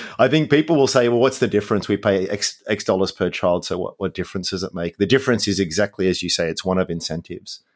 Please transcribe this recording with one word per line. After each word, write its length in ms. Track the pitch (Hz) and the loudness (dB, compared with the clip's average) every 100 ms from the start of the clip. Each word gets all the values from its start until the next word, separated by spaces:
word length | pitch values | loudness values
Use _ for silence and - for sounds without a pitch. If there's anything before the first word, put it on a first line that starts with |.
| - - | -8 0
I 80 | 131 | 2
think 220 | 156 151 | 4 4
people 260 | 147 156 156 | 2 4 4
will 120 | 131 | 4
say, 200 | 131 120 | 4 4
"Well, 120 | 117 | 4
what's 200 | 135 135 | 2 2
the 80 | 117 | 0
difference? 400 | 101 - 104 - | 0 0 -2 0
We 80 | 101 | 0
pay 320 | 107 98 92 | 2 0 0
X, 340 | 104 - - - | -4 -4 -6 -4
X 160 | 104 | -4
dollars 300 | - 95 95 | 0 0 0
per 160 | - 90 | -2 -4
child, 360 | - 92 87 - | 0 0 0 -2
so 120 | 90 | -6
what, 200 | 95 - | -6 -6
what 140 | 95 | -6
difference 360 | - 87 95 90 | -6 -8 -6 -6
does 140 | 95 | -6
it 100 | 95 | -6
make?" 240 | 90 87 - | -6 -6 -2
The 80 | 98 | 2
difference 420 | 131 135 113 - | 4 4 0 0
is 120 | 95 | 0
exactly 480 | 90 80 101 - 95 | 0 0 -2 0 0
as 120 | 87 | 0
you 80 | 90 | -2
say, 200 | - 82 | -2 -2
it's 160 | 80 - | -2 0
one 120 | 95 | 0
of 120 | 90 | 0
incentives. 720 | 85 - 82 - 87 - - _ | -4 -6 -8 -10 -14 -14 -18 _